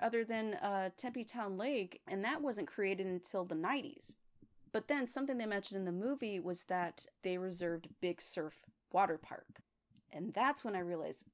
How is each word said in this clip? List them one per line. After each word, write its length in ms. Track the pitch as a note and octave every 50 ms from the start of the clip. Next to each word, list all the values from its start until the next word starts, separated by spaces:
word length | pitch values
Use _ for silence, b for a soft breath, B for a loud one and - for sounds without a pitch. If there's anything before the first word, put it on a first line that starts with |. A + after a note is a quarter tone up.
other 240 | - A3+ A3+ A3+ A3+
than, 300 | A3 A#3 A3 A3 G#3+ G#3
uh, 340 | - - G3+ G3+ F#3+ F#3+ F#3 F3+
Tempe 260 | - - B3 A#3 B3 A3
Town 340 | - - A#3+ G#3+ G3 F#3+
Lake, 440 | F#3 G#3+ C4+ D4 A#3 F#3+ F3 - - _
and 180 | - F#3+ G3 G3+
that 160 | A#3 D4+ D#4+
wasn't 260 | D4 C#4 A3 G#3+ -
created 400 | - - - G3+ F#3+ G3 F#3+ F#3+
until 380 | F#3+ F3+ F3+ - - - F#3+ F3+
the 100 | F#3 E3
nineties. 640 | D#3+ E3 G3+ C#4 C#4 G3 - - - - - - - _ _ - - - - _ - - - -
But 140 | A3 -
then 180 | - C#4+ C#4+ B3+
something 320 | A#3 - - C#4 C#4 C4
they 80 | A#3+ A3+
mentioned 340 | G#3+ G3+ G3+ G3+ - G3+ G3
in 60 | F#3+
the 60 | F3+
movie 480 | F3 F3+ G#3 B3+ C#4+ C4+ A#3+ G#3+ G3+ F3+
was 240 | E3 F3+ F3 - -
that 420 | - F#3 F3+ F3 E3+ - - - - - _ -
they 140 | F#3 F3+
reserved 520 | F3+ F#3 F#3+ F3+ - F3 E3+ E3+ E3 - - - -
Big 220 | - F3 F3 -
Surf 440 | - - - F3+ D#3 D#3 - - - - - _ _ -
Water 260 | - F3+ G3 F3 D#3+
Park. 440 | D#3 - - - - - - - - - _ _ _ _ _ - - - _
And 240 | - G3 F3+ G#3+ -
that's 300 | G3 B3 C4+ C#4+ - -
when 140 | A#3 G3+
I 20 | F#3
realized, 500 | F3 F3 F3 D#3+ D#3 D#3 - - - -